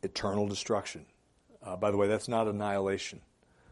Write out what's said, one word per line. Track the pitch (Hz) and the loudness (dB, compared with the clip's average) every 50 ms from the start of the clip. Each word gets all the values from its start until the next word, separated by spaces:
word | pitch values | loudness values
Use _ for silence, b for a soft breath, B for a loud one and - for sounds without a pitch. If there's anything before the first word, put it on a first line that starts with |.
| - | -6
Eternal | 95 - - - 104 98 104 104 | -4 -4 -2 -2 0 2 2 0
destruction. | 104 101 95 - - 113 101 - - - - 76 _ _ _ _ _ _ _ _ _ - - | 0 -2 -4 -2 0 0 0 0 -4 -12 -14 -16 _ _ _ _ _ _ _ _ _ -20 -16
Uh, | - 101 92 | -12 -10 -6
by | 90 104 104 | 0 0 2
the | 98 | 4
way, | 101 101 | 4 4
that's | 101 107 107 - - | 4 4 2 0 0
not | 120 113 113 | 0 2 2
annihilation. | 107 104 101 104 104 101 98 98 98 98 98 - - - 85 - _ _ _ b b b b b b | 2 0 0 -2 0 0 0 2 0 0 -2 -4 -8 -10 -14 -18 _ _ _ b b b b b b